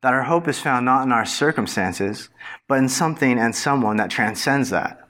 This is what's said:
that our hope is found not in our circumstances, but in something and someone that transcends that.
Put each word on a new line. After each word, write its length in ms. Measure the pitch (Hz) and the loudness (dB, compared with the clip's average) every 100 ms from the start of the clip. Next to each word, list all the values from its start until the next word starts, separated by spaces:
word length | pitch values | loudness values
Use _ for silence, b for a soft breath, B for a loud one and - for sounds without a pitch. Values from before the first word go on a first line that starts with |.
that 120 | 131 | 2
our 100 | 127 | 0
hope 260 | 131 170 170 | 2 0 0
is 100 | 135 | -4
found 260 | 147 127 123 | 0 0 2
not 180 | 131 | 2
in 100 | 131 | 2
our 120 | 120 123 | 0 0
circumstances, 1000 | - 147 160 104 - 95 87 98 104 - B B B _ | 0 0 0 -4 -2 -2 -2 -4 -4 -12 B B B _
but 120 | 135 | 2
in 100 | 131 | 2
something 500 | 131 165 160 135 123 | 2 -2 0 0 2
and 160 | 117 110 | 2 0
someone 400 | - 139 113 107 | 0 0 2 0
that 140 | 98 | -2
transcends 640 | - 110 110 - 139 127 | 0 -2 -2 0 0 0
that. 360 | 90 - - - | -2 -2 -8 -20